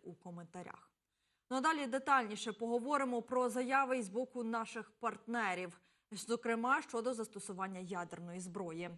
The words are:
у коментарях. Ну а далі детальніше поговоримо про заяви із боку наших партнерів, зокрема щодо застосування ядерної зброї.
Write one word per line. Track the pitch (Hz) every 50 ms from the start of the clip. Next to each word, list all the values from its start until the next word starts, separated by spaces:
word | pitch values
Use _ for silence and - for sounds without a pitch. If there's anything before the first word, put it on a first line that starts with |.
| -
у | 180 170
коментарях. | - _ 180 175 175 170 165 - 180 175 - - - - _ _ _ _ _ _ _ _ _ _ _ _ _
Ну | 247 262
а |
далі | 254 311 320 294 285 233
детальніше | 247 269 269 294 277 262 233 202 214 208 - 233 208
поговоримо | - 233 226 240 240 226 277 294 277 269 254 240 233
про | 226 - 254 254 247 240
заяви | 214 254 254 240 269 269 269 254 262 254
із | 220 185
боку | 196 240 262 254 - 247 226
наших | 226 233 226 226 - - 226 190 -
партнерів, | - _ 240 220 214 214 - 226 233 240 220 190 180 180 180 175 - - _ _ _ _ _ _
зокрема | 214 180 - - 233 233 - 240 233 226 233 254 269 311
щодо | 294 - - 226 220 254 254
застосування | 226 220 220 - 202 - - 190 185 190 196 190 185
ядерної | 185 175 196 175 175 170 175 170 175 175 170 185
зброї. | 180 190 165 202 185 165 160 170 175 175 170